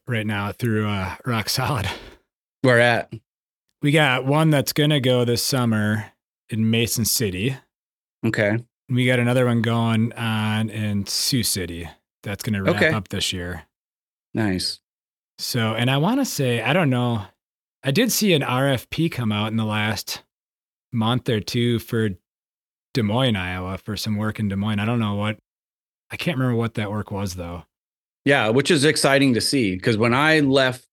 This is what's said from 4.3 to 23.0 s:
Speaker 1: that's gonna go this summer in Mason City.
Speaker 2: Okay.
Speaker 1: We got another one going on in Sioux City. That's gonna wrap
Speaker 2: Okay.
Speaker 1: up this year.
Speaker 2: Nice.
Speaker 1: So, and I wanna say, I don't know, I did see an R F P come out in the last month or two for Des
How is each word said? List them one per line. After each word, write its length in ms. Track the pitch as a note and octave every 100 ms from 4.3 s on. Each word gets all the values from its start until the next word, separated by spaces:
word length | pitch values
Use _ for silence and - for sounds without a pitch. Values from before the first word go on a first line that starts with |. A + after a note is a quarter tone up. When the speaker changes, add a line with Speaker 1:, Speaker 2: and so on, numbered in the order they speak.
| D3 D#3+
Speaker 1:
that's 240 | D3 -
gonna 260 | - D3 D3
go 240 | B2+ B2
this 180 | A#2+ A#2
summer 680 | - C3+ A#2+ A2 G#2+ G#2+ G#2 _ _ _ -
in 200 | A2 A2
Mason 360 | A2+ A2+ - G#2+
City. 500 | - G#2+ F2+ A#2 C3 _ _ _ _ _ _ A#2
Speaker 2:
Okay. 320 | A2+ G#2 A2+ - _ -
Speaker 1:
We 160 | B2 B2+
got 140 | B2+
another 260 | A#2+ B2+ B2
one 160 | A#2
going 500 | A2+ A#2 A2+ A2 A#2
on 560 | - A#2 A2 G#2+ G#2+ A2
in 360 | G#2+ G#2+ G2+ G2
Sioux 380 | - - C3
City. 440 | G2 G2+ F2 E2+ E2 - _ _
That's 200 | - G2
gonna 200 | - G2+
wrap 120 | G2 C3
Speaker 2:
Okay. 120 | D#3
Speaker 1:
up 200 | A2+ F#2
this 220 | G2 -
year. 320 | F#2 F2 F2 - _ _ _ _ _ _
Speaker 2:
Nice. 460 | A2+ G#2 F#2 - - _ _ _ _ _ -
Speaker 1:
So, 380 | - B2 A2 A2
and 160 | A#2+
I 60 | C#3
wanna 280 | E3+ C4 C4+
say, 360 | - B2+ A#2+
I 100 | A2+
don't 160 | F3 D3+
know, 360 | B2 B2 A2+ G2 _ _ _ _ _
I 80 | C#3
did 200 | C#3 B3
see 220 | - G#3+
an 80 | D#3
R 240 | A#2+ B2+ C#3
F 220 | B2+ -
P 200 | - E3
come 220 | - A2+
out 200 | G#2 G#2+
in 60 | A2+
the 60 | A2
last 580 | G#2+ G#2+ G2 - - - _ _ _ _ _ _
month 380 | A#2 A2+ B2+ -
or 100 | A2
two 380 | - A#2+ A#2+ A2+
for 300 | - A2+ A2 F#2 _ _ _ _ _ _ _
Des 80 | -